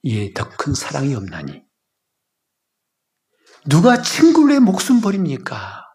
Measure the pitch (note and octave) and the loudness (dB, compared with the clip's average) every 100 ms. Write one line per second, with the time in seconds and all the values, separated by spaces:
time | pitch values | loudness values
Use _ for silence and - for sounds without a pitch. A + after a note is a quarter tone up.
0 | C#3+ G#2+ G2 - - - D3 C#3 - C#3 | -4 -4 -6 -8 -12 -8 -8 -6 -6 -6
1 | C#3 B2 F#2+ E2 C#2+ - _ _ _ _ | -4 -6 -8 -12 -14 -16 _ _ _ _
2 | _ _ _ _ _ _ _ _ _ _ | _ _ _ _ _ _ _ _ _ _
3 | _ _ _ _ _ _ D3 D3+ A3+ A#3 | _ _ _ _ _ _ 0 4 4 2
4 | - - E4 D#4+ C#4+ C#4+ A3+ F#3 - B3 | -2 2 4 6 4 4 4 2 2 2
5 | G#3 G3 F3 C3 - A2+ - - - | 2 -2 -4 -6 -10 -12 -14 -18 -20